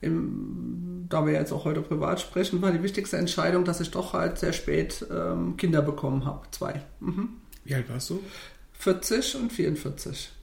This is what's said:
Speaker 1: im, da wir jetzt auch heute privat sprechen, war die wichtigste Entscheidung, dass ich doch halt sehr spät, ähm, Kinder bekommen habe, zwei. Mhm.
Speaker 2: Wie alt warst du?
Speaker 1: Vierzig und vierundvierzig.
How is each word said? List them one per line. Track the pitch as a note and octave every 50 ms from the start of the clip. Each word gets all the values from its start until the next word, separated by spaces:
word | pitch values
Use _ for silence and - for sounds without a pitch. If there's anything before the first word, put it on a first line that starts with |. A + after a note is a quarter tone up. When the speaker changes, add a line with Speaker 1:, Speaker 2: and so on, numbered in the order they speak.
| -
Speaker 1:
im, | E3+ E3 E3 D#3+ D3+ - - - - - - - - - - F3 F3+ F3+ F3+ F3 F3
da | - D#3 D3+
wir | D3+ D3+
jetzt | D#3 D3+ - -
auch | D3 -
heute | D3+ D3+ D3+
privat | D3+ - E3+ D3+ D3+ D3+ - -
sprechen, | - - - F3+ F#3 - - F3 F#3
war | F#3+ F3
die | E3 F3
wichtigste | G3 G3 - G3 - -
Entscheidung, | - F3 E3+ - - E3 E3+ F3 F3+ F3+
dass | F3+ E3+ -
ich | E3+ E3
doch | - - F#3 - -
halt | F3 E3 F3 E3+ -
sehr | - D#3+ D#3+
spät, | - - - C#3+ D#3 D#3+ - - - - -
ähm, | E3+ E3 E3 E3+ F3+ E3+ E3+ F3 E3+
Kinder | - - F3 D#3+ D3+ C#3+
bekommen | D3 D3 - - C#3 C3 C3+ C3
habe, | C#3 C#3+ - - -
zwei. | - - - - - C#3 C#3+ - - -
Mhm. | - F#3 F3+ F#3 G3+ A#3+ A3 - - - - - -
Speaker 2:
Wie | - C#3
alt | C3 A#2+ -
warst | B2 B2+ - -
du? | - F#3 G3 F#3+ - - - - - - - - -
Speaker 1:
Vierzig | - - G3 F#3 F#3 - - A3+ A3+ C4 - - C4+
und | A#3+ A#3 -
vierundvierzig. | - E3+ D#3+ D3+ D3 - C#3+ C#3+ - - C#3 C#3 - - - - -